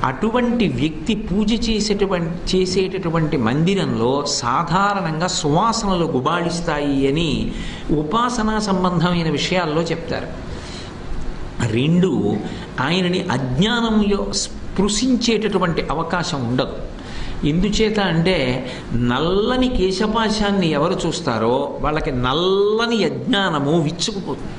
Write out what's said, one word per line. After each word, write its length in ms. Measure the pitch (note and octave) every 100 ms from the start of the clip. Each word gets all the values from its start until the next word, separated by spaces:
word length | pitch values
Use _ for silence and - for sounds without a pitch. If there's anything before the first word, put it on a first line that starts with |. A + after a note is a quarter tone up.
అటువంటి 640 | C3 C3 G#3+ A#3 A#3+ A#3 G3
వ్యక్తి 460 | A#2+ D3 D#3 -
పూజ 560 | G#3+ - F#3+ G#3 A3+ A3
చేసేటువంటి, 880 | A3 - G3 G3 F#3 E3 E3 - F#3
చేసేటటువంటి 760 | F3+ F#3 F#3 F#3+ E3+ D#3+ D#3 D3
మందిరంలో 880 | A2+ C#3 E3 G3 D3+ A2+ A#2 C3+ C#3+
సాధారణంగా 1000 | - A#2+ C3 D#3+ F3 G3+ G3 E3+ D#3 F3+
సువాసనలు 760 | - D3+ D#3 A3 A3 G3+ F3+
గుబాళిస్తాయి 1040 | E3 C#3+ C3 E3+ E3+ - - D3 C#3+ C#3 C3+
అని 440 | C#3+ E3+ A#2 G#2+ - - - - D3+
ఉపాసనా 600 | D3+ A3+ B3 A#3+ G#3+ G#3+
సంబంధమైన 720 | G#3 F#3+ F3+ F3 F3 F3 E3
విషయాల్లో 520 | C#3+ - F#3 E3+ D3+
చెప్తారు. 720 | E3+ D#3+ - A#2+ - - - - - - - - - - - - - - A2+
రెండు, 680 | G#2+ C#3+ F3 F#3 B2 G2+ - - - - -
ఆయనని 440 | C3 F3+ F3+ F3+ F3
అజ్ఞానంలో 1000 | F3 C3+ C3 G#3 A#3+ A#3 G#3+ G3+ G3+ G3+
స్పృశించేటటువంటి 1500 | - - - - - G3+ G#3 B3+ A#3+ - A3 G#3+ G#3+ F3+ D#3 -
అవకాశం 580 | C#3 D#3+ F3+ E3 C#3+ A#2
ఉండదు. 240 | B2+ - - - - - - - - D#3
ఎందుచేత 540 | D#3+ G#3 - A3 G#3+
అంటే, 680 | G3 E3 E3 F3+ B2+ B2+ B2 - -
నల్లని 760 | A#2 A#2+ B2 D#3+ F#3+ A3+ B3+ B3+
కేశపాశాన్ని 1000 | - F#3 F#3 G#3+ A3+ A3 G#3 G#3 G3 E3+
ఎవరు 300 | D3 D#3+ - E3+
చూస్తారో 720 | - - A2+ A2+ C3 C#3+ -
వాళ్ళకి 300 | C#3 D3+ D#3
నల్లని 960 | B2+ B2 C#3+ F3+ G3 G3+ G#3+ A#3 A#3
అజ్ఞానము 760 | E3+ A#2 B2 G3+ F#3+ D3+ C#3 E3+
విచ్చుకుపోతుంది. 720 | D3+ E3 - G3+ D#3+ C3 -